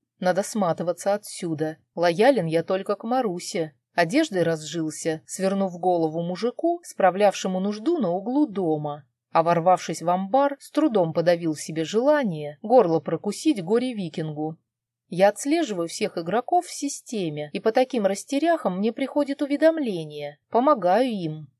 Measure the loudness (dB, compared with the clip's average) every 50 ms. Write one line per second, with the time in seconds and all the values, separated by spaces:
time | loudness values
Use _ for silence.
0 | _ _ _ _ 0 0 0 0 -2 -2 -2 0 0 0 0 0 -2 -4 -4 -2
1 | 0 0 0 0 -2 -10 -12 -8 -6 -6 -4 -4 -4 -6 -6 -10 _ _ _ 0
2 | 0 2 2 4 4 4 4 2 0 0 -2 -2 0 -2 -4 -4 -2 -4 -4 -4
3 | -4 -2 -2 -2 -2 -2 -4 -6 -8 -8 -6 -6 -6 -6 -8 _ _ _ _ 0
4 | 0 2 2 2 0 2 0 0 0 0 0 -2 -6 -8 -6 -6 -6 -6 -6 -6
5 | -6 -6 -6 -6 -8 -12 -8 -4 -2 -2 0 0 -2 -4 -4 -2 0 0 2 2
6 | 2 0 -2 -4 -4 -6 -6 -4 -4 -4 -4 0 0 0 0 -2 -6 -14 -2 2
7 | 4 4 4 4 4 2 2 2 -4 -4 -2 -2 -2 -4 -4 -4 -2 -2 0 0
8 | 0 0 -2 -2 -4 -2 0 0 0 0 0 -2 0 0 0 -2 -2 -6 -8 -10
9 | -12 _ _ _ _ _ 0 2 4 4 2 4 4 4 4 4 2 -4 -8 -4
10 | 0 0 0 0 0 0 2 2 2 2 0 -4 -10 -4 0 0 2 2 4 2
11 | 2 2 0 2 4 4 2 2 2 -2 -2 -4 -6 -6 -4 -4 -4 -2 0 2
12 | 4 4 4 4 2 0 -2 -4 -6 -10 -10 -12 -2 4 6 6 6 6 2 0
13 | 0 -2 -4 -4 -4 -6 -6 -2 0 0 0 0 0 0 0 0 0 -2 -4 -6
14 | -8 -6 -6 -6 -6 -6 -6 -6 -6 -6 -8 -10 _ _ _ _ _ _ _ _
15 | _ _ 0 4 4 4 4 2 -2 0 0 0 0 -2 -2 -4 -4 -6 -4 -6
16 | -6 -4 -4 -6 -4 -2 -2 -2 0 2 0 0 0 0 -6 -8 -6 -6 -8 -8
17 | -12 -8 -6 -4 -4 -4 -4 -6 -8 -8 -8 -2 -2 2 2 2 2 2 0 0
18 | 0 0 0 0 -4 -4 -2 0 2 2 0 2 0 -2 -2 0 -2 -2 -2 -2
19 | -6 -2 0 -2 0 0 -2 -4 -2 -2 0 4 4 4 4 4 -2 -2 -4 -4
20 | -6 -8 -8 -10 -10 -10 -12 _ _ _ 0 2 4 4 4 4 4 4 4 4
21 | 4 2 0 -2 -4 -6 -6 -8 -12 -16 _